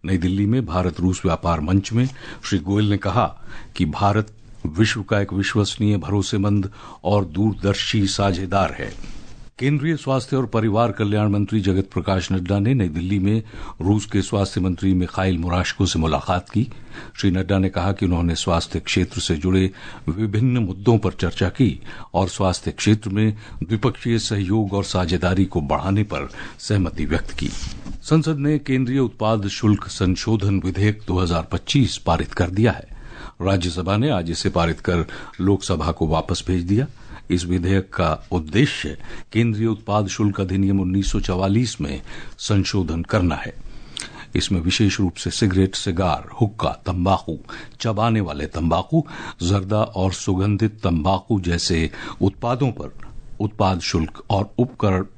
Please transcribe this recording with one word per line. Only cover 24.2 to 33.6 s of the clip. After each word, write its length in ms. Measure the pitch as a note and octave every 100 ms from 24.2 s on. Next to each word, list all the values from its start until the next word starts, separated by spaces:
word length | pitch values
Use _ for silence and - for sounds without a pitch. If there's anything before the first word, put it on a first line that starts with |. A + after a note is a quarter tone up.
| - G2+ F#2 A2 G2+
और 100 | G2
साझेदारी 600 | G2 F#2+ F2 F2 F2+ F2+
को 160 | F#2+ F2+
बढ़ाने 420 | C#2+ C#2+ F2 G2+
पर 260 | G#2 C#2+ C#2 - - -
सहमति 480 | - G#2 E2+ - D2
व्यक्त 260 | D2+ - -
की। 120 | C#2+ - - - - -
संसद 360 | - D#3+ D#3 D3+
ने 200 | C#3+ D3+
केंद्रीय 400 | C#3+ C3 B2 C3+
उत्पाद 480 | B2 - A2 A2+ G2+
शुल्क 380 | - A2 G2+ -
संशोधन 720 | - F#2 F#2 - A2+ G2 G2
विधेयक 380 | F#2 F2+ G#2 G#2 -
दो 120 | F#2
हज़ार 280 | F2 E2+ D#2
पच्चीस 440 | E2+ - C#3+ A2+ -
पारित 360 | - E2 -
कर 180 | - E2
दिया 220 | F#2 A#2
है। 140 | - - - - - - -
राज्यसभा 540 | F#2 F#2+